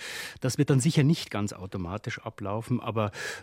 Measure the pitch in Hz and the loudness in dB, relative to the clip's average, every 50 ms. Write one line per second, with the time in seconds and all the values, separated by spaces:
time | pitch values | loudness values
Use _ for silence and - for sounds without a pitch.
0 | - - - - - - - - - 131 - - 143 - 143 131 120 165 - 156 | -8 -10 -10 -10 -10 -12 -8 -4 -4 -2 2 2 4 6 6 6 4 4 6 6
1 | 131 147 165 - - - - 104 104 101 - - 92 95 - 95 90 85 95 107 | 6 6 4 2 0 -4 -4 -2 -2 -2 -4 -8 -10 -8 -6 -6 -4 -4 -6 -6
2 | - 127 - - - 113 - - 98 98 101 113 120 - 123 113 - 117 107 113 | -6 -8 -8 -8 -10 -12 -10 -6 -6 -4 -4 -4 -2 -2 -2 -2 -2 -2 0 0
3 | 107 104 - - - - - - | 0 0 -2 -6 -8 -8 -10 -10